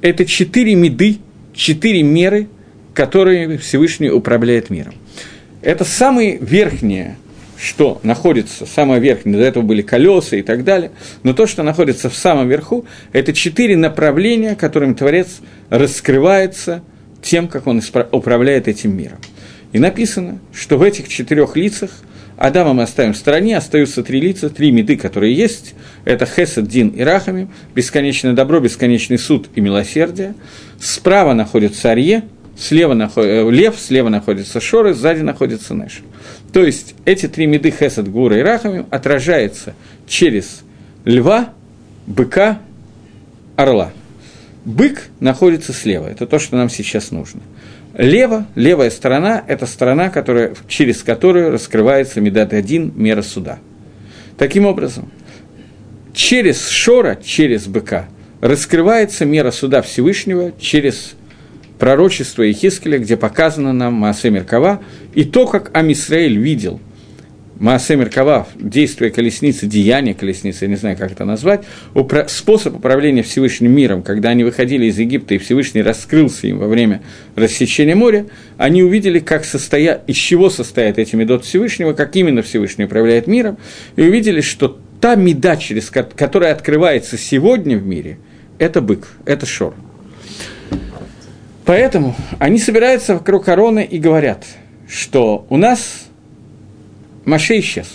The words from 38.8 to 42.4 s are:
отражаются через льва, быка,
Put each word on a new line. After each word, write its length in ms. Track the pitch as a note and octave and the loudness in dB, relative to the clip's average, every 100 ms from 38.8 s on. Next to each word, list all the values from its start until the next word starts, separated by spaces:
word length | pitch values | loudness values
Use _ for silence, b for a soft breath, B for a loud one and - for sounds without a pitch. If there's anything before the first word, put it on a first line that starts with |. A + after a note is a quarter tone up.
| - | -6
отражаются 840 | C3+ C#3 C#3+ C3 D#3+ G#2 - - - B B - | -6 -2 -2 0 0 0 -6 -16 -18 B B -10
через 560 | - E3+ G#2+ F#2 - - B B B - | 2 2 2 -6 -16 -20 B B B 2
льва, 480 | A#2+ B2+ A3 A#3+ - - - - - - | 2 4 2 0 -10 -20 -20 -20 -20 -8
быка, 520 | G2+ B2+ - | -2 0 2